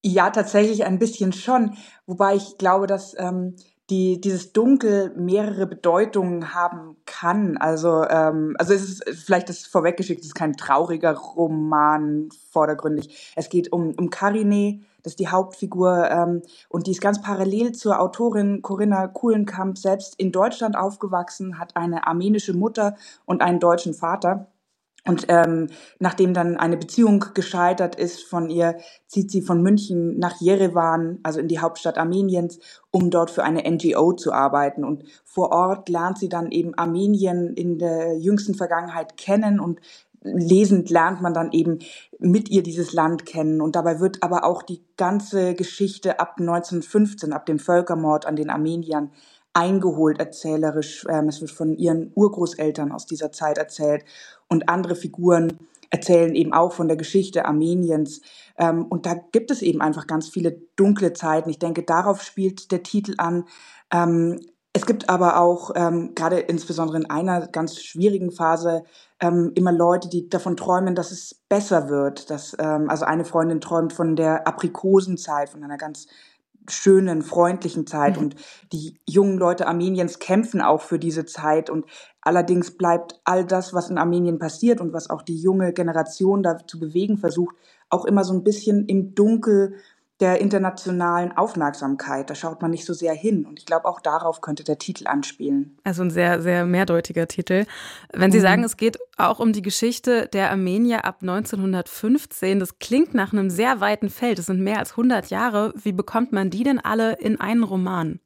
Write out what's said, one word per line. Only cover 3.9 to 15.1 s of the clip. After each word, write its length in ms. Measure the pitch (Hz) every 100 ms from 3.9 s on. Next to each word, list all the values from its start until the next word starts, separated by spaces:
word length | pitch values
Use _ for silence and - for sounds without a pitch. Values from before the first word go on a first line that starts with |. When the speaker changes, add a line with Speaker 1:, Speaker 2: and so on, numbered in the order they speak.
| 190 185 180
Speaker 1:
dieses 320 | 196 185 -
Dunkel 640 | 214 233 269 233 202 190 -
mehrere 500 | 175 196 208 196 190
Bedeutungen 880 | 175 175 170 214 208 180 175 160
haben 440 | 175 175 170 160 156 -
kann. 500 | - 175 196 196 156
Also, 480 | 156 160 170 160 160
ähm, 440 | 160 156 156 156 147
also 160 | 175
es 80 | 196
ist, 420 | 196 190 - 165
vielleicht 240 | 160 180 180
ist 180 | 175 -
vorweggeschickt, 540 | 185 165 175 185 170
es 60 | 151
ist 80 |
kein 240 | - 160 143
trauriger 560 | - 139 170 165 165
Roman 1120 | 147 - 165 165 156 156 151 151 151 151 151 156 - _
vordergründig. 840 | 165 151 147 160 151 - - -
Es 140 | - -
geht 240 | 180 170
um, 220 | 175 165 -
um 120 | 175
Karine, 680 | - 196 214 208 202 202 208 - _
das 120 | -